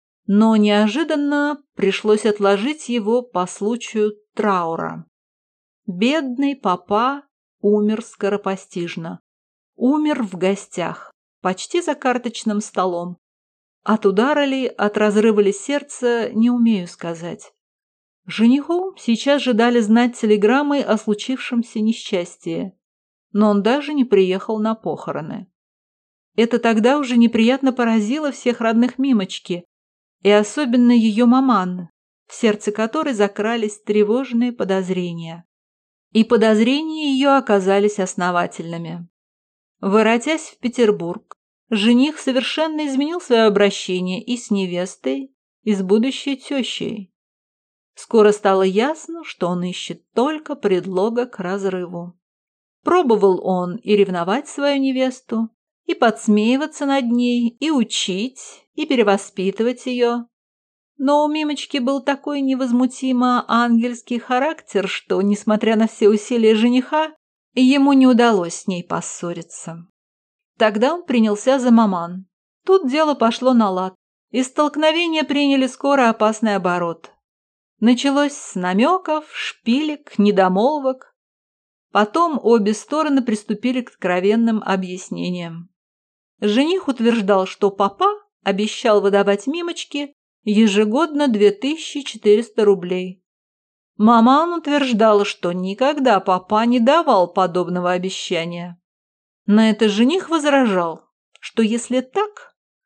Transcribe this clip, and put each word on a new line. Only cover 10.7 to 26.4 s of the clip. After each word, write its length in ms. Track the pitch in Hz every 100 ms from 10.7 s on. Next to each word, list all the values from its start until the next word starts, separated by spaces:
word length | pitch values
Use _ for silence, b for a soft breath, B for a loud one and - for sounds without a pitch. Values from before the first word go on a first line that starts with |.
| - 160 160 - _ _ _
почти 400 | - - - 349
за 120 | 339
карточным 680 | 285 262 247 240 226 220 208
столом. 580 | 214 - 185 175 175 180 _ _ _ _ _ _
От 240 | - 220 202
удара 380 | 196 254 294 285
ли, 200 | 262 254
от 300 | - 208 208
разрыва 440 | 214 208 220 208
ли 120 | 202
сердца, 760 | 202 - 285 277 - 240 233 214
не 160 | 208 240
умею 380 | 240 233 208 175
сказать. 680 | - 170 165 170 165 - _ _ _ _ _ _ _
Жениху 680 | 185 190 233 277 277 349 381 -
сейчас 460 | - 226 277 277
же 100 | 254
дали 280 | 220 240 240
знать 360 | 208 226 247 240
телеграммой 640 | 220 208 208 262 294 285
о 140 | - 214
случившемся 840 | - 208 - 262 - 240 233 226
несчастье, 920 | 220 220 - 190 175 - 175 165 190 - _ _ _ _ _
но 180 | 202 214
он 120 | 202
даже 300 | 202 285 285
не 120 | 294
приехал 540 | 247 196 185 190 - 220
на 160 | 214
похороны. 760 | 220 175 151 - 147 156 - - _ _ _ _ _ _ _ _
Это 240 | -